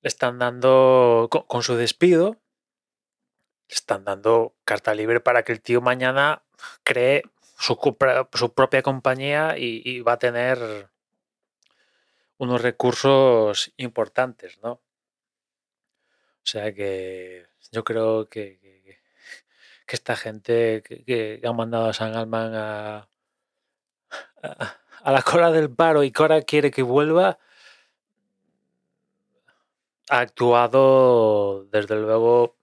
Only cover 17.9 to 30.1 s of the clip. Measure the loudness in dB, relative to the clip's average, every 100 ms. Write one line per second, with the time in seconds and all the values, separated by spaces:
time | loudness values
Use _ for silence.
17.9 | -2 -2 -2 -6 -12 -16 _ _ _ _
18.9 | _ _ _ -20 -20 _ _ _ _ -12
19.9 | -12 -8 -8 -8 -14 -2 0 0 -2 -10
20.9 | -20 -8 -6 -6 -8 -6 -4 -4 -2 -2
21.9 | -4 -6 -6 -6 -6 -6 -6 -8 -8 -10
22.9 | -14 -18 _ _ _ _ _ _ _ _
23.9 | _ _ -20 -20 _ -18 -12 -14 -14 _
24.9 | -8 0 2 4 4 4 2 0 0 2
25.9 | 4 2 2 4 4 2 0 0 0 0
26.9 | 2 2 2 2 -2 _ _ _ _ _
27.9 | _ _ _ _ _ _ _ _ _ _
28.9 | _ _ _ _ _ _ _ _ _ _
29.9 | _ -2